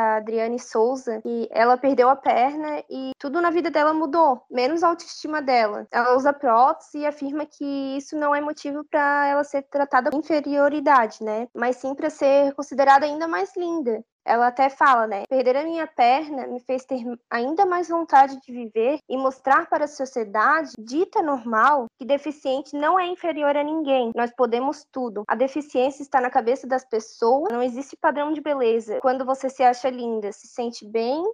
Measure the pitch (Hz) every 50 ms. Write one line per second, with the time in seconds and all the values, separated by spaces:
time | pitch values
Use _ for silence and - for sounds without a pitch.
0 | 226 220 220 220 214 226 220 226 226 226 240 247 - - - 233 220 240 269 262
1 | 254 240 220 220 - 240 233 233 226 - - - 226 247 254 247 254 269 277 220
2 | 247 254 269 262 - 285 233 233 247 277 294 311 302 302 294 294 - - - 262
3 | 262 262 262 - - 285 254 349 349 339 320 349 294 339 - 311 294 311 320 320
4 | 320 294 277 339 330 294 254 247 - - - 247 247 262 320 339 349 339 339 339
5 | - - - - - 294 302 302 285 262 254 240 220 208 208 220 220 - - 233
6 | 240 247 247 269 262 294 285 285 - 254 - 175 185 202 - - - - - 294
7 | 294 294 294 294 277 277 277 311 302 302 _ - 294 285 277 277 269 269 269 285
8 | 277 - 311 302 294 285 285 294 294 294 302 - - 285 277 294 302 - - 302
9 | 285 285 285 285 285 277 285 285 285 285 - 277 277 _ - 285 285 285 - 262
10 | 247 302 262 294 311 - 330 294 285 294 285 285 285 285 285 302 285 302 285 254
11 | 226 214 - - 220 214 214 220 240 247 - - 233 247 254 - - 262 285 -
12 | 320 302 302 - 302 277 277 285 285 277 277 - 277 - 285 240 277 269 277 277
13 | 294 294 294 311 330 330 330 359 392 381 - 370 349 339 330 330 285 240 220 220
14 | 226 _ _ _ - - 220 233 240 247 247 269 269 277 269 - 311 285 254 233
15 | 220 220 208 196 202 - 269 262 240 247 254 277 311 330 330 330 311 311 - -
16 | 247 240 254 285 320 302 302 262 175 247 240 247 - - 254 262 254 - 269 254
17 | 233 247 240 233 _ - - 240 233 262 330 339 403 370 359 359 359 320 330 339
18 | 330 - 311 269 269 269 277 262 - - 240 247 240 220 - 226 220 254 302 294
19 | - - - 262 269 262 262 - - 269 269 311 339 - 359 311 294 294 - -
20 | 269 262 - 254 220 202 202 214 214 262 294 320 311 254 - - 214 226 254 311
21 | 392 381 - 427 339 294 277 247 226 240 226 220 233 269 294 285 233 226 _ -
22 | 262 226 277 277 - 311 285 - - 277 262 269 277 - - 285 294 311 349 381
23 | 359 349 359 - - 339 311 302 294 285 285 294 285 294 311 320 311 277 269 262
24 | 240 226 226 233 240 240 - - 254 233 220 240 262 277 285 - - _ - 269
25 | 254 233 190 208 208 - 226 220 254 269 - 302 285 294 - 262 247 277 277 -
26 | 285 - - 262 247 247 254 269 233 226 262 269 - 247 262 254 - _ - 220
27 | 220 - - - 226 233 254 277 320 392 233 240 247 254 233 240 277 - - -
28 | - 320 254 269 294 302 311 302 285 311 285 269 247 226 226 233 214 214 208 -
29 | - 262 254 262 262 247 269 269 - 269 254 - 262 247 - 247 - 262 254 247
30 | 240 233 226 220 202 202 220 - - - - - 240 240 233 - 220 208 214 226
31 | 226 240 269 311 349 440